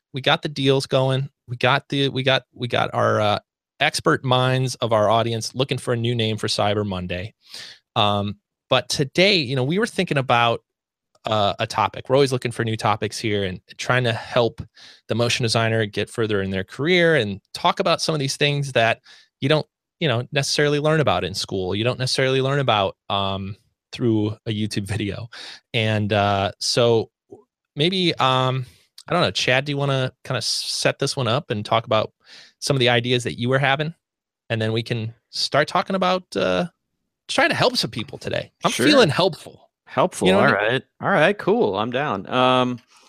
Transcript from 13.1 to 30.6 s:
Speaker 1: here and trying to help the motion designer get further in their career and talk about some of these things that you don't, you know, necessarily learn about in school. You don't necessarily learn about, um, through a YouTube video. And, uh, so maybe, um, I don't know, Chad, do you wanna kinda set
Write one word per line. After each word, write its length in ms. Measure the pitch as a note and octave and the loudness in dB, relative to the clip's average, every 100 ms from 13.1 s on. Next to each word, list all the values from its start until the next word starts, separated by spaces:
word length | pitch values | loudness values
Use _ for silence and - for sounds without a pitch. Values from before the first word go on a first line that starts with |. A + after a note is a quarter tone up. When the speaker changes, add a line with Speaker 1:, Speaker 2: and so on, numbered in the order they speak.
| - | -4
Speaker 1:
here 240 | A2+ G#2 | -4 -2
and 160 | F#2+ F2+ - - | -4 -6 -14 -10
trying 260 | - B2+ A#2+ | -2 0 0
to 80 | |
help 480 | G#2+ - B2+ A2+ - - _ - - - | -4 -2 0 0 -2 -16 _ -20 -16 -6
the 80 | A2+ | -2
motion 280 | A#2+ - | 0 0
designer 420 | A#2 A2+ A2+ A2 G#2+ | 0 0 2 0 -2
get 240 | G#2 G2+ | -4 -6
further 320 | - A2 G#2 | -4 -2 -2
in 100 | F#2+ | -2
their 120 | F#2+ | -4
career 520 | F#2+ - D3+ F3+ E3+ D#3 | -6 -6 0 2 4 2
and 260 | G#2 G2 _ | 0 -6 _
talk 260 | - F3 G3 | -2 -2 0
about 220 | F#3+ D#3+ | 0 -2
some 120 | - D#3 | -2 -2
of 40 | |
these 180 | C3+ - | -2 0
things 340 | D3 C#3+ C#3 | 0 0 -2
that 280 | B2+ A2+ A2+ _ - _ - | 2 2 0 _ -20 _ -4
you 80 | C3+ | 0
don't, 160 | D#3 - _ _ - | 0 0 _ _ -4
you 80 | E3 | -2
know, 200 | A#2 C3 | -2 -2
necessarily 480 | D3 C3 - D3 D3 | -4 -2 0 2 2
learn 200 | D3+ D#3 | 2 2
about 240 | A#2 F2+ | 2 2
in 100 | F2+ | -2
school. 420 | - - G2 F2+ G2+ | -6 -6 -4 -4 -2
You 80 | |
don't 160 | A#2 B2 | -2 -2
necessarily 420 | B2+ - C3 C3+ | -2 0 0 2
learn 180 | C3 C#3+ | 0 0
about, 380 | B2+ G#2+ G2 - - | 2 2 2 -2 -6
um, 480 | G2+ G2 G2 G2 A2 _ _ _ | -4 -2 -4 -8 -12 _ _ _
through 460 | - B2 A2 G#2 G#2+ - | -4 0 0 0 -4 -6
a 60 | |
YouTube 340 | G#2+ G#2+ - G2 | -4 -4 -4 -6
video. 420 | G#2 G2+ G2 A#2 - - - _ | -4 -4 -6 -12 -16 -18 -20 _
And, 380 | A#2+ A2 G#2+ G#2 | -2 0 0 2
uh, 380 | G#2 G2+ G2+ G2 - | 2 2 2 0 -4
so 500 | - - A#2+ A2+ F#2+ _ - - _ _ _ D3 | -4 2 4 2 0 _ -20 -20 _ _ _ -2
maybe, 380 | E3 F#3+ F3 - | 0 2 0 2
um, 500 | C3 C3 C3 C3 B2 _ _ - - | 2 2 2 -2 -6 _ _ -18 -4
I 60 | |
don't 80 | E3+ | 0
know, 100 | A#2 | 0
Chad, 340 | - - B2+ D3 | 0 0 0 0
do 60 | |
you 60 | C#3+ | -2
wanna 340 | C#3 C3+ B2+ - | -2 0 -2 -6
kinda 180 | - B2 | -8 -6
set 580 | - - | -4 -4